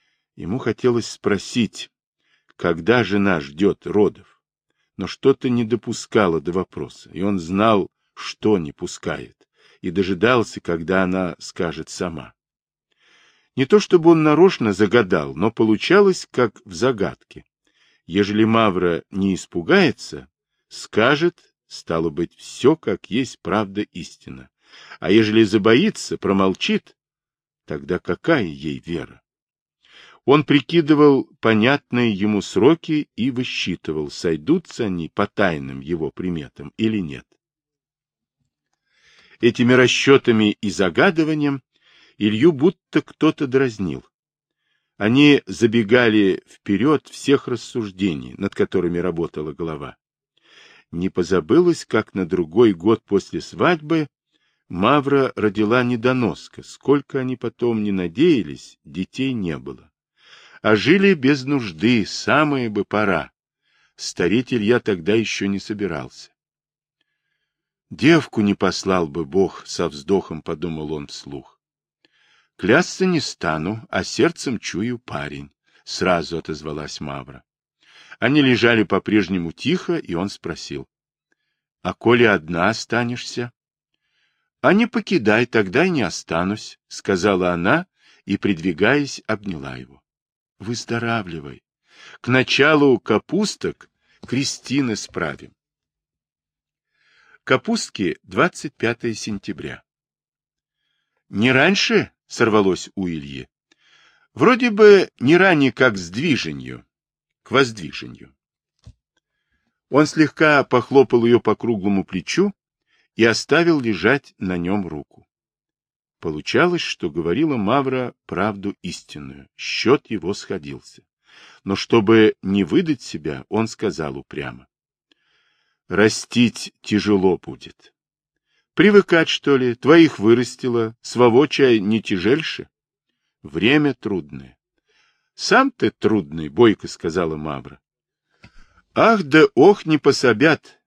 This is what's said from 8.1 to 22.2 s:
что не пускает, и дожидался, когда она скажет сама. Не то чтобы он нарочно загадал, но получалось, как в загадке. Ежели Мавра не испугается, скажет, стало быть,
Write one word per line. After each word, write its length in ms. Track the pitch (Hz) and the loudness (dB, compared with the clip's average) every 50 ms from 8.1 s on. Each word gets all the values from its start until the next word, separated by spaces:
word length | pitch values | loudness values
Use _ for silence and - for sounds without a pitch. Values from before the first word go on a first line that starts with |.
| _ | _
что 440 | - - - - _ - 107 104 90 | -16 -14 -14 -8 _ 0 0 0 0
не 140 | 78 71 | -2 -6
пускает, 760 | - - 90 - - - - 85 76 67 60 - _ _ _ _ _ _ _ _ _ _ | -10 -12 -12 -12 -12 -10 -8 -8 -8 -8 -12 -16 _ _ _ _ _ _ _ _ _ _
и 100 | - 92 | -10 -4
дожидался, 680 | 82 98 92 92 98 82 107 120 127 117 104 - - 98 | -2 -2 -2 -2 -2 0 0 2 2 0 -2 -4 -8 -10
когда 420 | - - 85 82 82 82 95 95 | -6 -6 -6 -4 -4 -2 0 0
она 320 | 92 90 92 95 92 87 - - | 0 0 -2 -2 -4 -6 -8 -12
скажет 500 | - - - - 90 80 78 82 76 - | -16 -14 -8 -8 -6 -6 -8 -10 -12 -12
сама. 460 | - - 95 85 80 69 62 - _ _ _ _ _ _ _ _ _ _ _ _ _ _ _ _ _ _ _ _ _ _ _ _ _ | -10 -8 -8 -8 -8 -12 -16 -18 _ _ _ _ _ _ _ _ _ _ _ _ _ _ _ _ _ _ _ _ _ _ _ _ _
Не 100 | 123 135 | -4 0
то 140 | - 208 208 | 2 2 2
чтобы 300 | - - 185 170 156 170 | 4 4 2 4 6 6
он 120 | 165 160 | 6 6
нарочно 500 | 151 151 151 156 190 190 - - 120 107 | 4 4 4 6 4 4 4 2 -2 0
загадал, 600 | 95 92 107 90 117 120 104 90 95 80 71 69 65 | 2 2 2 4 4 2 2 2 0 -2 -2 -4 -4
но 160 | 76 101 110 | -4 -4 -2
получалось, 760 | - - 113 110 107 - - - 175 208 202 190 175 - - - | 0 0 2 2 0 0 0 2 4 4 4 4 2 -2 -6 -6
как 300 | - 127 120 107 - _ _ | -4 -2 -2 -2 -4 _ _
в 80 | - | -16
загадке. 720 | - 80 117 135 120 98 92 71 62 - _ _ - - - _ _ _ _ _ _ _ _ _ _ _ _ | -6 -2 -2 -2 0 -2 -4 -6 -6 -10 _ _ -20 -20 -20 _ _ _ _ _ _ _ _ _ _ _ _
Ежели 380 | - 82 101 101 101 104 107 110 | -4 -2 0 0 0 2 2 2
Мавра 600 | 110 113 113 110 101 87 90 90 87 82 - - _ | 4 4 2 2 2 0 0 0 0 -2 -4 -6 _
не 240 | - 95 98 98 90 | -4 -2 -2 0 -2
испугается, 920 | 82 - - - 87 80 131 180 202 180 131 - - - - 78 69 65 _ _ _ _ _ _ _ _ _ | -2 -6 -8 -10 -6 0 2 2 4 4 2 0 -4 -10 -16 -16 -16 -16 _ _ _ _ _ _ _ _ _
скажет, 840 | - - - - - 104 113 135 151 143 175 175 - _ _ _ _ _ _ | -18 -18 -16 -4 0 2 2 2 2 2 0 -2 -4 _ _ _ _ _ _
стало 440 | _ - - - - 85 82 82 82 | _ -20 -14 -8 -6 -4 -2 -2 -2
быть, 240 | 71 85 | -4 -4